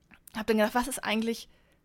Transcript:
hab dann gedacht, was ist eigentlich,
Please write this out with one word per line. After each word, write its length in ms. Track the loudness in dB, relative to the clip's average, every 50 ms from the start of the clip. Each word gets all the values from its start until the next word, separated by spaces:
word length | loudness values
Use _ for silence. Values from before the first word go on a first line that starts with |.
| _ _ -20 -20 _ -12 -10
hab 100 | -8 -2
dann 120 | 0 4
gedacht, 180 | 4 4 4 2
was 120 | 0 0
ist 120 | 0 -4 -4 -2
eigentlich, 460 | 0 0 0 0 -2 -4 -6 -8 -16 _ _ _ _ _ _